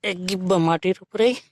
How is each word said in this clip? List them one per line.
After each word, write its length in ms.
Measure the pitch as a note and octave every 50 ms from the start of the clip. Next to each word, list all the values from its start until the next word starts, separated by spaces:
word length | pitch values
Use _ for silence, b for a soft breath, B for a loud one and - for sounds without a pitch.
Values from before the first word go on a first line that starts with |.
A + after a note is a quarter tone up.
| -
এক 120 | G#3 F#3+ F3+ F3+ F3+
গিব্বা 280 | G3 F#3 F#3 F3+ G3 F3
মাটির 380 | E3 E3 E3 E3 - F#3 F#3 - F#3
উপরেই 300 | _ - G#3 A3 B3 B3 - - _